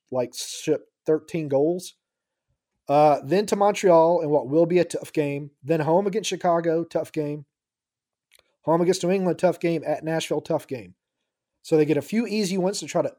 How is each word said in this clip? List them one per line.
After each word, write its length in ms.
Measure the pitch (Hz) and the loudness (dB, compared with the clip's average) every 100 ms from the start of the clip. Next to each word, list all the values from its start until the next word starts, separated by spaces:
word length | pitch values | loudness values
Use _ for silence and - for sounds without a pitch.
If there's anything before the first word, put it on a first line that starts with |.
| - | -8
like, 220 | 127 123 | -4 -4
shipped 560 | - - - - 139 - _ - | -6 -12 -8 -2 -2 -4 _ -2
thirteen 440 | 156 156 170 147 | -2 -2 -8 -2
goals. 460 | 135 156 180 - _ _ _ _ _ _ _ _ _ - | 0 0 -2 -8 _ _ _ _ _ _ _ _ _ 0
Uh, 320 | 147 151 139 | 4 6 4
then 220 | 135 185 214 | 0 0 0
to 80 | 202 | 2
Montreal 680 | 202 202 190 165 165 175 | 2 2 4 6 6 2
in 80 | 151 | 0
what 180 | 147 123 | 0 2
will 180 | 156 170 | 2 4
be 140 | 175 | 2
a 60 | 165 | 0
tough 260 | 156 - | -4 -6
game. 400 | 160 143 143 147 _ | -4 -4 -4 -10 _
Then 200 | 131 165 | -4 -2
home 260 | 147 175 202 | 2 2 0
against 220 | 208 175 | -4 -6
Chicago, 540 | 180 180 170 165 160 | -2 0 0 0 -2
tough 280 | 165 170 151 | -2 -6 -6
game. 340 | 156 147 151 143 _ _ _ _ _ _ _ _ _ _ _ | -6 -6 -8 -12 _ _ _ _ _ _ _ _ _ _ _
Home 180 | - 165 | 0 2
against 220 | 175 185 | 2 0
New 80 | 170 | 0
England, 280 | 196 180 160 | 0 0 0
tough 200 | 180 - | 0 0
game. 240 | 170 160 151 | -2 -2 -2
At 180 | 151 | -4
Nashville, 380 | 156 160 - 151 | -2 -4 -2 -4
tough 260 | - 160 - | -2 -6 -6
game. 280 | 127 90 - _ _ _ _ _ _ | -12 -14 -20 _ _ _ _ _ _
So 140 | - 160 | 0 2
they 100 | 147 | 4
get 120 | 143 | 0
a 40 | |
few 240 | - 214 240 | -2 -4 -2
easy 320 | 214 185 190 | -2 -2 -2
ones 220 | 180 202 | -2 -4
to 60 | 151 | -4
try 160 | 170 | -2
to 120 | 139 | -2